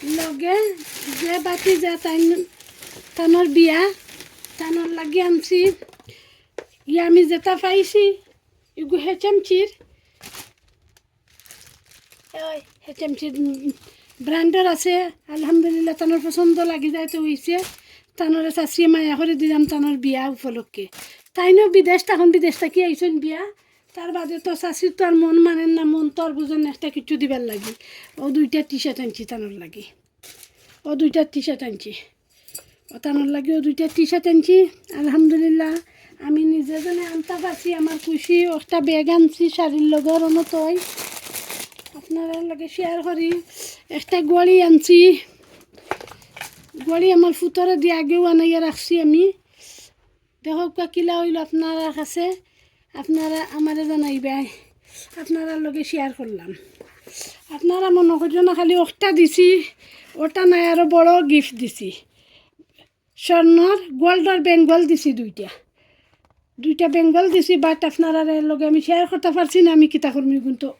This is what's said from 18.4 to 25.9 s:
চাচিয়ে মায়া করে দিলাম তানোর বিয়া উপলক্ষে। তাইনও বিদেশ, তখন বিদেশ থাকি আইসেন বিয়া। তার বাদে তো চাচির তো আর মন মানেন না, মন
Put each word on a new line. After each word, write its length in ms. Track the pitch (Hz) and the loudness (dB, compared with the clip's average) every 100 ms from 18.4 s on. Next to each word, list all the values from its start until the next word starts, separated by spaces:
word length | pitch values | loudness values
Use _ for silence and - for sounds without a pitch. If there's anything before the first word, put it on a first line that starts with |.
| 320 | -2
চাচিয়ে 380 | 330 311 - 339 | -4 -6 0 4
মায়া 280 | 320 311 277 | 4 2 -2
করে 180 | 320 | -2
দিলাম 320 | 302 311 302 294 | 0 0 2 0
তানোর 300 | 302 294 285 | 0 -2 -2
বিয়া 320 | 262 262 269 | -2 -4 -4
উপলক্ষে। 580 | 262 262 233 - - 190 - - - _ | -8 -10 -12 -14 -14 -16 -16 -20 -20 _
তাইনও 340 | - 359 370 415 | -2 6 6 8
বিদেশ, 360 | 370 339 359 | 6 6 2
তখন 260 | - 370 349 | 2 2 4
বিদেশ 260 | 339 330 - | 4 2 -2
থাকি 280 | 330 359 | -4 -2
আইসেন 340 | 359 302 349 320 | -2 -2 -2 -2
বিয়া। 340 | 302 311 403 415 _ _ _ | -6 -8 -12 -14 _ _ _
তার 180 | - 339 | -16 -10
বাদে 260 | 349 320 330 | -8 -8 -8
তো 160 | 370 | -8
চাচির 360 | 330 349 311 359 | -6 -8 -4 -4
তো 140 | - | -2
আর 100 | 359 | 2
মন 240 | 339 330 330 | 4 4 4
মানেন 300 | 339 330 330 | 4 2 0
না, 160 | 330 | 0
মন 240 | 311 | 0